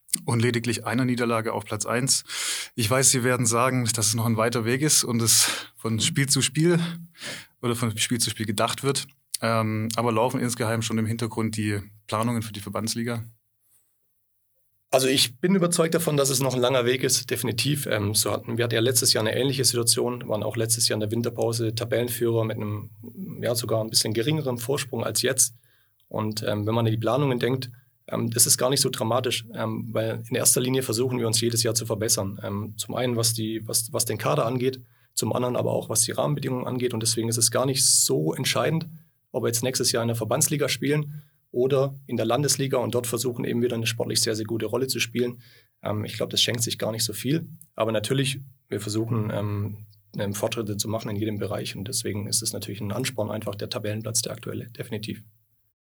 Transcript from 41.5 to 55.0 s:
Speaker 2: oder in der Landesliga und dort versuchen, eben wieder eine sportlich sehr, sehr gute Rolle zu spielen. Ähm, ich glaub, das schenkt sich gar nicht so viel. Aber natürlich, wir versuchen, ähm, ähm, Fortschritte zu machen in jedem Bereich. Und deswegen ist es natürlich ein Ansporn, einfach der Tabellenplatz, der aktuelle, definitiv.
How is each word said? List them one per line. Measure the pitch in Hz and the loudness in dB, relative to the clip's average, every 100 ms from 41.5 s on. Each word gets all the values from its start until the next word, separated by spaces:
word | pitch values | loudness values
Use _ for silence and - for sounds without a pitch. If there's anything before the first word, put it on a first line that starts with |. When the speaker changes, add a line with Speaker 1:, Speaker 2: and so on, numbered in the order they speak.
Speaker 2:
oder | 123 131 135 139 139 - | 0 2 4 2 -2 -6
in | 120 | -2
der | 110 | 2
Landesliga | 120 143 - 135 131 | 2 2 2 2 0
und | 110 120 | 0 0
dort | 120 | -2
versuchen, | 113 123 117 - | -2 -2 -2 -2
eben | 120 | 0
wieder | 120 117 | 0 0
eine | 113 | -2
sportlich | - 117 113 | -2 -2 0
sehr, | - 110 | 0 0
sehr | 107 | -2
gute | 113 107 | -2 -2
Rolle | 123 131 | -2 -2
zu | 120 | -2
spielen. | - 120 120 127 - - _ _ | -2 -2 -2 -4 -16 -20 _ _
Ähm, | 107 104 | -4 -4
ich | 107 - | -4 -4
glaub, | 120 | -2
das | - | 2
schenkt | - 117 | 2 2
sich | 117 - | -2 -2
gar | 110 | -4
nicht | 113 - | -2 -4
so | |
viel. | - 123 151 - - - - | -2 0 0 -2 -12 -16 -2
Aber | 110 | 0
natürlich, | 110 107 135 135 - - - _ | 0 0 0 0 -2 -10 -20 _
wir | 104 | -6
versuchen, | 104 107 113 113 107 | -2 -2 0 0 0
ähm, | 107 104 104 104 - - - _ - | -2 -2 -2 -4 -8 -14 -20 _ -6
ähm, | 101 | -4
Fortschritte | 101 110 - 104 101 | -2 -2 -2 -4 -4
zu | 107 | -2
machen | 110 120 | -4 -4
in | 104 | -4
jedem | 110 104 | -2 -4
Bereich. | 101 90 - - | -4 -4 -6 -8
Und | 98 | -6
deswegen | - 104 101 101 | -4 -4 -4 -2
ist | - | -2
es | 110 | -2
natürlich | 107 - 98 | -6 -8 -8
ein | 107 | -6
Ansporn, | 117 131 - 104 | -4 -4 -4 -4
einfach | 107 107 107 | -4 -6 -8
der | 110 | -6
Tabellenplatz, | - 104 107 110 113 | -6 -4 -4 -4 -4
der | - | -4
aktuelle, | 113 - 104 - | -8 -8 -10 -10
definitiv. | - - 214 | -12 -10 -8